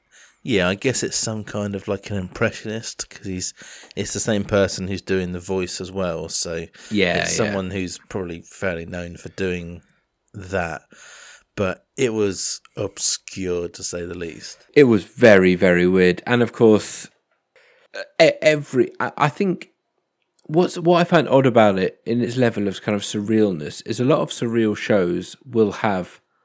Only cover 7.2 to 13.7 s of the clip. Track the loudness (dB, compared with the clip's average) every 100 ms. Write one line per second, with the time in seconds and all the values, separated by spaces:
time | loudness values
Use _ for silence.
7.2 | -2 -2 -2 -4 -6 -6 -8 -10 -10 -10
8.2 | -8 -12 -16 -8 -6 -6 -8 -10 -12 -14
9.2 | -14 -6 -4 -4 -10 -16 -20 _ _ _
10.2 | _ -16 -6 -4 -4 -8 -14 -20 -20 -20
11.2 | -20 -20 _ -4 -4 -6 _ -4 -2 0
12.2 | -2 -2 -8 -10 _ -10 -8 -6 -6 -6
13.2 | -10 -10 -6 -4 -6